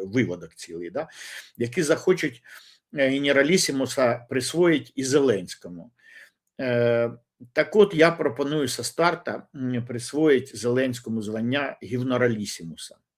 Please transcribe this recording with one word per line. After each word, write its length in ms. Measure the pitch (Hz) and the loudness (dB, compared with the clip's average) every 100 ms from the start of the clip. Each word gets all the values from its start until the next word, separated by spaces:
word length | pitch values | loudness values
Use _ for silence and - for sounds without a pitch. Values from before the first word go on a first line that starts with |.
виводок 500 | 95 123 95 87 85 | -4 -2 -2 -4 -12
цілий, 360 | - - 85 87 | -20 -14 -12 -10
да, 180 | 127 160 - - - - - | -10 -10 -14 -18 -18 -14 -8
які 260 | 120 180 | -6 -2
захочуть, 600 | 156 160 - 180 151 - - - - _ _ | 0 0 2 0 -2 -8 -20 -20 -20 _ _
е, 140 | 147 135 | -2 0
генералісімуса 1160 | 139 143 139 143 185 - 139 120 - 120 - - | 0 2 4 6 4 2 -2 -2 0 0 0 -4
присвоїть 640 | 131 120 160 175 147 123 | -4 -2 2 4 2 -2
і 100 | - | -6
Зеленському. 840 | 131 143 135 98 87 - 87 87 82 _ _ - - _ _ - | 2 4 4 2 -2 -14 -16 -16 -18 _ _ -20 -20 _ _ -6
Е, 500 | 131 120 120 117 117 120 _ - 127 | -2 2 2 2 0 -4 _ -20 -6
так 240 | 151 151 214 | -2 2 6
от, 180 | 202 | 6
я 160 | 160 165 | 8 6
пропоную 580 | 165 147 123 139 156 127 | 6 -2 -2 -2 -2 -2
со 160 | - | -4
старта, 640 | 117 - 175 170 123 113 - | -6 0 0 0 -6 -10 -10
м, 300 | 135 127 123 120 | -8 -4 -4 -6
присвоїть 680 | 120 - 147 156 131 - 113 | -8 -6 2 4 4 2 -6
Зеленському 680 | 120 123 131 123 117 110 | -2 0 -2 -4 -6 -6
звання 540 | 104 110 117 143 135 - | -6 -6 -2 -2 -4 -10
гівноралісімуса, 1120 | 95 123 131 123 120 107 101 - 82 76 - - _ | -8 -6 -2 0 0 0 -6 -10 -12 -14 -18 -20 _